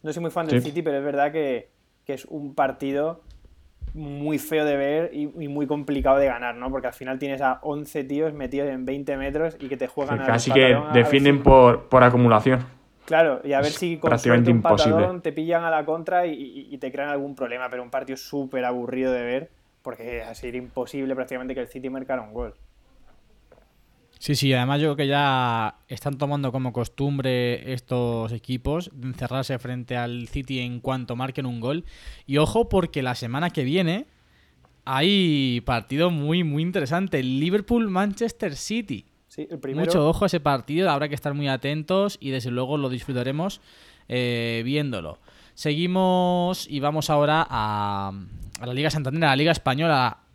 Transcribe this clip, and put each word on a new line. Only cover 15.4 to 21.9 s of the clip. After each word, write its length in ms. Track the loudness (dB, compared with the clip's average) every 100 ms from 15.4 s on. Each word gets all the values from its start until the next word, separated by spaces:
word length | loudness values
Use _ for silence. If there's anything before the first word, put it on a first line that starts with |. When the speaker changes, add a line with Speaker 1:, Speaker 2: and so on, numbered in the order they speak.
| 0 0
Speaker 1:
a 60 | 2
la 140 | 0
contra 400 | 0 -4 0 0
y, 100 | 0
y, 340 | -4 -10 -14 -16
y 60 | -10
te 140 | -8
crean 160 | -6 -4
algún 260 | -4 -6
problema, 340 | -8 -6 -6 -6
pero 140 | -8
un 80 | -6
partido 260 | -6 -6 -12
súper 480 | -8 -8 -4 -4
aburrido 460 | -2 -4 -4 -2 -2
de 140 | -2
ver, 260 | -2 -4 -6 _ _ _
porque 400 | -14 -12 -10 -10
así 240 | -10 -12 -10
era 120 | -10
imposible 580 | -8 -8 -8 -6 -6 -4
prácticamente 360 | -6 -8 -8 -8
que 60 |
el 60 | -10
City 220 | -10 -10